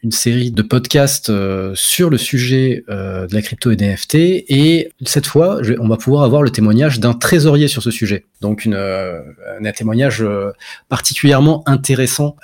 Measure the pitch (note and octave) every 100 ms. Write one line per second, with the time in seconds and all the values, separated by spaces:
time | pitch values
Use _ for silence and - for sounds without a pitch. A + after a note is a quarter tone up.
0 | A#2 A2 - A#2+ B2 A2 G#2+ B2+ B2 D3
1 | C#3 - - G#2 G2 F#2+ F#2+ F#2+ - -
2 | F3 C3+ - C3 B2 C3 C3 A#2+ - G2+
3 | F#2+ F#2 F#2 G#2+ G#2 - B2 G#2 G2+ G2
4 | - D3+ E3+ F#3 - C#3 D3+ E3 - _
5 | C3 D3 C#3+ C#3+ F3 - A2+ A#2+ A2+ A2
6 | - C#3+ C3+ C#3+ C#3+ - G#2+ A2 D3+ B2
7 | A#2+ A#2+ - F3 D3+ C#3+ D3 - A#2 A2+
8 | G#2+ G2 _ _ G#2 G#2 A2 G2 G2 F#2+
9 | F#2 E2+ C#2+ D2+ G2+ G2 G#2+ G#2 A2 A2+
10 | C3+ A2 A2 G2+ G2 - - - _ B2
11 | - - C#3+ C3+ D3 D3+ D#3 C3+ C#3 C3
12 | B2+ - D3 -